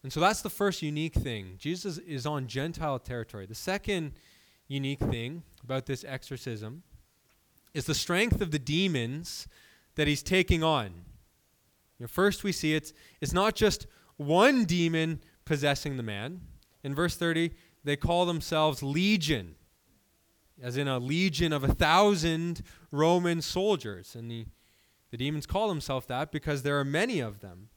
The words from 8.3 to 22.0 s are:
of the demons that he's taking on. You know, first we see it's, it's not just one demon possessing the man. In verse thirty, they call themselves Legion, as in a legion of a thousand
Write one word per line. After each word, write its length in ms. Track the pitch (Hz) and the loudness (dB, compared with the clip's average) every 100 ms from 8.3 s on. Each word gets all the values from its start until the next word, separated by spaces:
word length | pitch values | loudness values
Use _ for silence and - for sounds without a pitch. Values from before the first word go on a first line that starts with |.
| - | 2
of 100 | 185 | 2
the 80 | 151 | -2
demons 920 | 127 156 190 151 117 143 170 - - - - _ _ - | 0 2 2 2 -2 -6 -8 -12 -14 -20 -20 _ _ -2
that 100 | 147 | 0
he's 160 | 147 | 0
taking 400 | - 185 185 175 | 2 2 4 4
on. 220 | 160 151 104 85 87 - _ _ _ _ _ _ _ _ | 4 2 0 -8 -18 -20 _ _ _ _ _ _ _ _
You 20 | |
know, 60 | 120 | -8
first 380 | - 196 196 | 2 2 2
we 80 | 202 | -2
see 220 | 180 156 | 0 2
it's, 180 | 156 - - - _ | 0 -2 -20 -20 _
it's 100 | 151 | -2
not 220 | 175 208 | 2 2
just 320 | 214 214 - - _ _ _ | 4 2 2 -8 _ _ _
one 460 | 147 170 233 269 | 2 6 8 6
demon 580 | 202 175 170 160 160 156 - _ - | 4 4 4 2 0 -2 -10 _ -4
possessing 500 | 156 143 139 151 131 | 0 2 0 -2 -4
the 60 | |
man. 400 | 113 101 117 180 - - _ _ | -6 -6 -8 -10 -16 -20 _ _
In 100 | 139 | -6
verse 220 | 139 175 - | 0 0 0
thirty, 360 | 170 165 165 - _ _ | 0 2 0 -2 _ _
they 140 | 143 147 | -4 0
call 300 | 147 175 175 | 2 2 2
themselves 560 | 165 - 160 156 135 | 0 0 2 2 0
Legion, 720 | 139 147 196 214 147 135 90 80 _ _ _ _ _ _ _ _ _ _ | -2 2 4 4 2 -2 -4 -16 _ _ _ _ _ _ _ _ _ _
as 160 | 123 123 | -6 -2
in 120 | 139 | 0
a 100 | 131 | -2
legion 540 | 123 160 185 143 170 | 0 2 2 2 0
of 120 | 147 | 2
a 40 | 135 | 2
thousand 920 | - 156 170 | 4 6 6